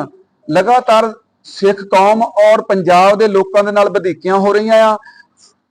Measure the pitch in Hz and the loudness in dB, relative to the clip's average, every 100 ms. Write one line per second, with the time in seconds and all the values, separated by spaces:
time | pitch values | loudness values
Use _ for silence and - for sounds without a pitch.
0 | 147 - _ _ - 160 190 247 247 220 | -6 -12 _ _ -6 -2 0 0 2 0
1 | 226 214 _ _ _ - 196 196 196 196 | 0 -6 _ _ _ -4 -4 -4 -2 0
2 | 196 220 226 - 214 220 220 196 175 175 | 2 0 -2 0 2 2 0 -4 0 2
3 | 190 208 220 196 - 208 202 208 202 190 | 2 2 0 0 -2 -2 -2 0 0 -2
4 | 175 160 185 196 202 202 220 220 220 214 | -6 -6 -4 -2 0 -2 0 2 2 -2
5 | - - _ _ _ _ _ | -8 -20 _ _ _ _ _